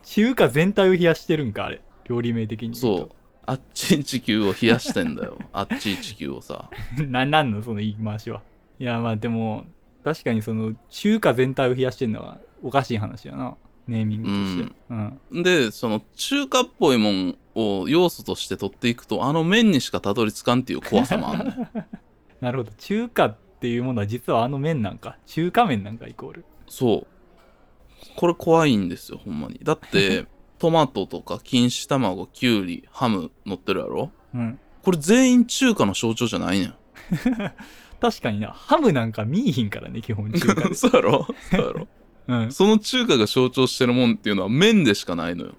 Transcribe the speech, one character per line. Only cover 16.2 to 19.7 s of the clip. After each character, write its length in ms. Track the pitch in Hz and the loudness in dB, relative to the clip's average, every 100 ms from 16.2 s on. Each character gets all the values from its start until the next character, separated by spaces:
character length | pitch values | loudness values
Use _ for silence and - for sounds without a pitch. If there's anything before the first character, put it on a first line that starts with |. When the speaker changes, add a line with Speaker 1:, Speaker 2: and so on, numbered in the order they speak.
| - 285 269 | -4 -2 0
Speaker 2:
華 140 | 254 | 0
っ 40 | 247 _ | 0 _
ぽ 140 | 165 | 2
い 40 | 123 | 4
も 140 | 107 | 4
ん 260 | 95 90 - _ 107 | 2 -2 -6 _ -2
を 320 | 107 98 92 | 0 0 0
要 200 | 156 180 | 2 2
素 140 | - | -2
と 120 | 113 98 | -8 -6
し 120 | - | -6
て 100 | 95 | -6
取 140 | 98 | -6
っ 20 | - | -2
て 120 | 120 | -2
い 60 | 117 | -2
く 100 | - | -4
と、 200 | 101 127 | -2 0
あ 80 | |
の 100 | 160 | 0
麺 280 | 165 214 226 | 2 4 4